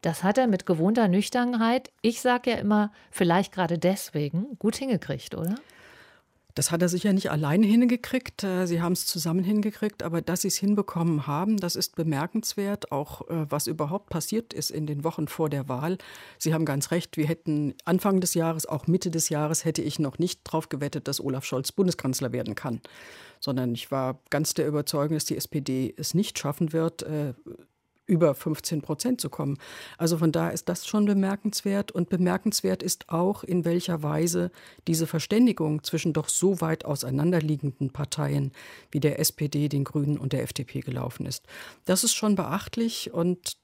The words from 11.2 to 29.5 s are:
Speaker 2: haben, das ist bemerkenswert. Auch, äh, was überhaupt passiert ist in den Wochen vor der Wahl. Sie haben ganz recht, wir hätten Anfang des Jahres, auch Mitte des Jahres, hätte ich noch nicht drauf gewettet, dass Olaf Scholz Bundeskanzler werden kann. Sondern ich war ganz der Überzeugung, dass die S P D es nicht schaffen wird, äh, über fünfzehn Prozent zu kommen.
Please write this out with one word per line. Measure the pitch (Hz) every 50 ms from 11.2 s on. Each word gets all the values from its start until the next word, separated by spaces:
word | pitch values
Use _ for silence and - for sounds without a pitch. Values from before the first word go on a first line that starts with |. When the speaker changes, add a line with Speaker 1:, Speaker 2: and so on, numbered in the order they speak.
| 139
Speaker 2:
haben, | 151 143 151 185 214 220
das | 202 185 175 -
ist | 190 180 - _
bemerkenswert. | - 165 160 147 135 156 175 - 220 220 - - - 196 196 202 202 - -
Auch, | 147 135 151 - - - - -
äh, | 170 165 156 143
was | 143 147 -
überhaupt | - 165 160 151 143 170 208 _ _
passiert | - 165 - - 208 226 233 _ -
ist | - 143 -
in | - 156 151
den | 151 151 143 139
Wochen | 165 165 - 156
vor | 147 - - 160 151
der | 147 139 131 139
Wahl. | 131 123 143 170 185 185 - - - - - - - _
Sie | - 160 160
haben | 160 165
ganz | 147 139 139 143 -
recht, | 165 175 - - -
wir | 160 151
hätten | 147 165 - _ 165 151 147 147 139 - - _
Anfang | - 170 180 - 208 196 185
des | 180 175 -
Jahres, | 170 165 165 160 160 -
auch | - - 143 -
Mitte | - 170 185 - 185
des | 160 165 - -
Jahres, | 156 147 151 151 165 - -
hätte | 165 151 170 170
ich | 151 - -
noch | 156 135 -
nicht | - 165 180 - _ _
drauf | - - 160 160
gewettet, | - - 135 147 139 - 151 -
dass | - 139 - -
Olaf | - 131 135 -
Scholz | - - 127 127 -
Bundeskanzler | - - 202 180 165 - - 135 127 - 139 120
werden | 123 123 - 110 104
kann. | - - 135 117 - _ - - - - - - - - - - _
Sondern | - 139 131 127 127 123 120
ich | 117 - -
war | 139 135 131 127 135 - _ _
ganz | - 143 156 - -
der | - 147
Überzeugung, | 147 147 147 143 - - 147 143 151 160
dass | 151 -
die | - 143
S | - -
P | - - 147
D | 135 - 131 131 131 - -
es | - - - -
nicht | 170 214 - - -
schaffen | - 143 143 - 170 156 156
wird, | 160 160 165 - - -
äh, | - 156 151 147 139 127 - _ - - - - _ _ _ _ _ _ _ _ -
über | 196 160 170 151 135
fünfzehn | - - 170 156 - - - 170 151
Prozent | - - 156 147 - 247 254 -
zu | - 139
kommen. | - - 147 139